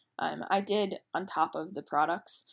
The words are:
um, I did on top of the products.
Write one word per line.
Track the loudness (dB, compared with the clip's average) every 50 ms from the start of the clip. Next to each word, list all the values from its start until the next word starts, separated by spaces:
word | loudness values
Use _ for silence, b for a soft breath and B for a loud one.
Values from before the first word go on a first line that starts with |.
| b b _ -4
um, | -4 -4 -4 -4 -2 0
I | 0 2
did | 2 2 2 2 2 2 0 -6 _ _ -4
on | -4 -4 -2
top | 0 0 0 0 0
of | -2 -6 -6 -6
the | -10 -6
products. | -2 2 4 4 4 2 -2 -4 -6 -8 -8 -8 b